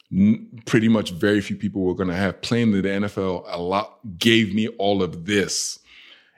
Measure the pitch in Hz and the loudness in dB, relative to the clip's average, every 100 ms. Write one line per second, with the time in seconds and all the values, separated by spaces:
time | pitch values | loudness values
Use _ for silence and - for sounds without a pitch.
0 | - - 104 - - 123 - 120 110 110 | -4 2 4 4 -2 -16 0 2 4 2
1 | 90 85 104 104 98 95 104 101 92 90 | 0 0 2 2 0 -4 -4 -2 -2 -2
2 | 90 87 98 - - 120 117 98 98 98 | -2 0 -2 -2 -2 0 2 2 0 -2
3 | 104 107 95 90 - 87 87 98 107 _ | -4 -2 -4 -4 -6 -6 -2 -2 -4 _
4 | 107 82 113 113 101 107 113 - 101 98 | -14 0 4 4 4 0 -2 -2 0 2
5 | 90 87 85 104 85 - - - _ - | 0 -4 -2 0 0 -4 -6 -10 _ -20
6 | - - _ | -20 -20 _